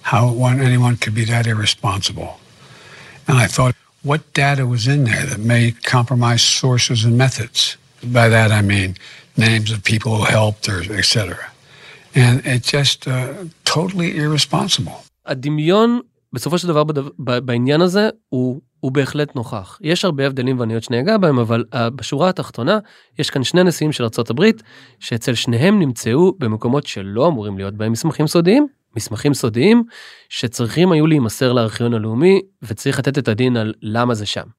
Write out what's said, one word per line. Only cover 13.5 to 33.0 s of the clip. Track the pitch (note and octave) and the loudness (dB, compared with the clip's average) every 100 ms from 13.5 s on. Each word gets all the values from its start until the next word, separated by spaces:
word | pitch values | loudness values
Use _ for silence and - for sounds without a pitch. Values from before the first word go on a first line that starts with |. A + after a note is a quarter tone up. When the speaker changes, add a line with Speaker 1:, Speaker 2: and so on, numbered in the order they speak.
| - | -6
Speaker 1:
totally | - D3+ F3+ F#3+ E3+ - | -2 -2 -2 -2 -4 -2
irresponsible. | D3+ D3+ - D#3+ G3+ - F2+ - - _ | -2 -2 0 -2 -2 -4 -4 -12 -20 _
Speaker 2:
הדמיון, | - C3+ C#3+ D3+ D#3 G3+ A#3 A#3+ - _ _ | -10 -6 -4 -2 2 4 4 0 -6 _ _
בסופו | B2 C#3 E3+ | -8 -4 -2
של | F3 | 0
דבר, | D3+ | 0
בדו-, | D#3 D3 C#3 - | 0 -2 -6 -8
ב-, | B2+ B2 | -4 -4
בעניין | C3 A#2+ B2 D3+ | -2 -2 2 2
הזה, | F3+ F#3+ G#3 - _ | 2 2 0 -4 _
הוא | B2+ B2+ C3 _ _ | -4 -4 -6 _ _
הוא | C#3 | -2
בהחלט | C3+ C3 D3 D3 | -2 -2 -4 -4
נוכח. | C3+ A2+ A2+ F#2+ - | -6 -8 -10 -12 -8
יש | D#3 F3 | -4 0
הרבה | G3 C#3 C#3 | 0 0 -2
הבדלים | C3 B2 B2+ | -2 -2 -2
ואני | A2+ | -2
עוד | A2+ | -4
שנייה | - A#2 | -2 -2
אגע | E3+ A3 | 0 2
בהם, | F3 B2+ | 2 2
אבל, | A2+ A#2 A#2 | 2 -2 -2
אה, | C3 A#2 | -4 -4
בשורה | C3+ - C#3 F#3 | -4 -8 0 0
התחתונה, | F3+ - - B2+ G#3+ G#3 - _ - | -2 -10 -6 -2 -2 -2 -20 _ -8
יש | D3+ | -4
כאן | C#3 | -2
שני | A#2+ F3 | 0 4
נשיאים | F3+ D#3 D3+ | 2 2 -2
של | C#3 | -2
ארצות | A#2 - A#2 | -4 -2 -4
הברית, | A#2+ G#3+ A3 - - - _ | 0 0 0 -12 -20 -20 _
שאצל | - A#2 - | -8 -4 -2
שניהם | A#2 - A#2 E3+ G#3 | -2 -2 2 4 4
נמצאו | D3 A2+ A2+ C3 F3+ - | 0 -2 -2 2 2 2
במקומות | A#2 G#2+ A#2+ C#3 - | -4 -2 0 -2 -4
שלא | G#2 G2 G#2 D#3+ | -10 -6 0 0
אמורים | C3 G#2 F#2+ | 0 -6 -6
להיות | G2 | -8
בהם | G#2 A2 | -4 -4
מסמכים | A2+ D#3+ - D#3 | -2 -2 -2 0
סודיים, | F3 E3+ B3+ D4 _ _ | 2 4 2 2 _ _
מסמכים | A2+ - G#2+ D3 | -10 -8 -2 -2
סודיים | B2+ B2 A2 E3+ A#3+ A#3 - - - _ | 0 0 2 4 4 2 -10 -20 -20 _
שצריכים | - A#2+ - A#2 D3 F#3 | -8 -6 -4 -4 2 4
היו | D#3+ D#3+ | 4 4
להימסר | D#3 A2+ - B2+ | 2 0 0 0
לארכיון | B2 A2+ - A#2+ | 2 0 -2 -2
הלאומי, | A#2 A2 A2+ F3+ G3 F#3+ _ | 0 -2 2 4 4 0 _
וצריך | A2+ G#2+ C#3 | -12 -4 -2
לתת | C3+ | 0